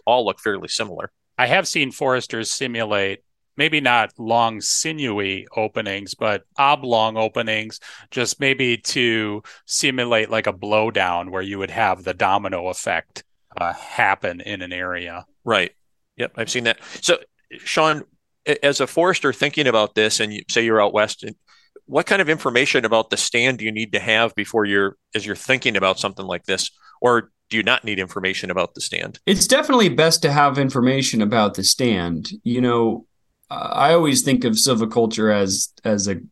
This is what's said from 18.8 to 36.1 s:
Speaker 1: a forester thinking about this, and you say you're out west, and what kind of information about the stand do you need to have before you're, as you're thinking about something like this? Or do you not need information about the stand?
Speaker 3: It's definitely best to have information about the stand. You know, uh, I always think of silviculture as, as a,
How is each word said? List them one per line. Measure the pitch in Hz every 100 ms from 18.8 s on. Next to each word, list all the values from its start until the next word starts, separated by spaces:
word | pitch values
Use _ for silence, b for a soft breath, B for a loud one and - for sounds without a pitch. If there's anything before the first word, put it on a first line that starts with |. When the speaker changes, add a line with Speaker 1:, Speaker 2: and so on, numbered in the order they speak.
Speaker 1:
a | 127
forester | - 175 175 143
thinking | - 143 156 135
about | 113 104 -
this, | 107 -
and | 107
you | 104 -
say | 120 117
you're | 110
out | 104
west, | 107 107 -
and | 110 - _ b b - -
what | 135 175
kind | 196
of | 156
information | 156 135 120 147 135 113
about | 113 110
the | -
stand | - 120 123 123
do | 107
you |
need | 107 110
to | 101
have | 95 110 117 -
before | 101 113 104
you're, | 101 98 - _ 110
as | 101
you're | 95
thinking | - 131 131 101
about | 95 95
something | 101 95 95
like | 87
this? | - 95 - _ b b
Or | 123 117 - _ -
do | 110
you |
not | 104 127
need | 113 98
information | 92 98 95 92 92
about | 90 87 -
the |
stand? | - - - - -
Speaker 3:
It's | 196 -
definitely | 269 302 254 190
best | 131 160 160
to | 156
have | 143 143 135
information | 135 127 123 135 131 117
about | 104 117 104 98
the |
stand. | 95 - 127 98 87 82 - -
You | - 120
know, | 123 120 113 - - _ _ _ -
uh, | - -
I | - 170
always | 170 156 127
think | - 127
of | 123
silviculture | 110 - 117 113 120 113 110 107
as, | 104 95 95 - _
as | 110 104
a, | 98